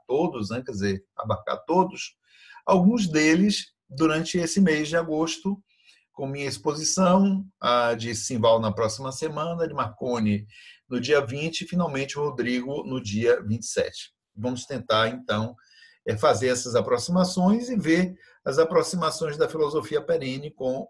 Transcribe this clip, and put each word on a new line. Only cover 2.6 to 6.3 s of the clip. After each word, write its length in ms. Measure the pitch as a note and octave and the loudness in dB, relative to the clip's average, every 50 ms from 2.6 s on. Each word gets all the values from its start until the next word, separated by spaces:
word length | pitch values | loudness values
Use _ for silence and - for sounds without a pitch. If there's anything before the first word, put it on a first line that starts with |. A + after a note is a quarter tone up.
| - | 0
alguns 420 | - G3 F#3 F3 G3+ A#3+ A#3+ G3+ | 2 4 6 6 6 4 4 2
deles 640 | E3+ D3+ D#3 D3+ D#3 D#3+ F3+ G3 G#3 G3+ - - - _ _ _ _ | 2 2 4 4 6 6 6 4 2 2 -2 -6 -10 _ _ _ _
durante 480 | C3 C3+ D#3+ D#3+ D#3 D#3+ E3 - - | -2 0 2 2 2 0 -2 -2 -2
esse 240 | F3+ E3+ D#3+ - G3 | -2 -2 0 4 4
mês 260 | F#3+ E3 D#3 D3+ D3+ | 4 4 4 2 0
de 80 | D3 E3 | 0 0
agosto, 680 | E3+ E3 D#3+ D#3 D#3 E3 E3 - - - G3 G3+ - _ _ _ _ _ _ _ _ _ _ _ | 0 0 0 0 0 0 -2 -4 -4 -4 -6 -6 -6 _ _ _ _ _ _ _ _ _ _ _
com 120 | - C3+ | -10 -8
minha 220 | C3+ | -6